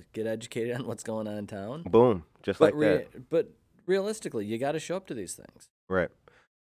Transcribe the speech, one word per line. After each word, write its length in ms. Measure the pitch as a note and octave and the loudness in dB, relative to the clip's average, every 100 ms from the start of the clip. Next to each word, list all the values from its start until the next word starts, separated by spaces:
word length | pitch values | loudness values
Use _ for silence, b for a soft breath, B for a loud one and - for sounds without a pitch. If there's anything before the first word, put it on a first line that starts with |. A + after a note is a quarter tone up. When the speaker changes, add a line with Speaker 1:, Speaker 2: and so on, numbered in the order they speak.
| - | -12
Speaker 1:
get 140 | A2 A2 | -6 -4
educated 500 | A2+ A#2 A#2+ A#2 A#2+ | -6 -6 -6 -4 -6
<laughs> 20 | |
on 80 | - | -8
what's 160 | G#2 | -8
going 240 | - A2 G#2+ | -8 -6 -6
on 100 | G#2 | -8
in 100 | G2+ | -8
town. 340 | G2+ G2+ D3+ | -10 -10 -10
Speaker 2:
Boom. 420 | B2 A2+ B2 F#2+ - _ | 4 8 8 4 -4 _
Just 180 | - G2 | -6 4
Speaker 1:
But 140 | G#2 | 4
Speaker 2:
like 60 | - | 4
Speaker 1:
rea-, 80 | G2+ F2 | 4 2
Speaker 2:
that. 300 | - - B2+ | 0 -16 -2
Speaker 1:
but 220 | E3 C3+ _ _ _ - | -2 -2 _ _ _ -2
realistically, 600 | F#3+ G3+ G#3+ D#3+ A#2 G#2 | 0 0 -6 -6 -6 -4
you 120 | A2+ | -2
gotta 200 | C#3 D#3 | -2 -4
show 180 | - F3+ | -6 -8
up 100 | F#3 | -8
to 60 | |
these 200 | C3 E2+ | -10 -10
things. 340 | - - - - _ - | -12 -16 -20 -20 _ -2
Speaker 2:
Right. 220 | F#2 E2 - _ b b _ | 0 0 -6 _ b b _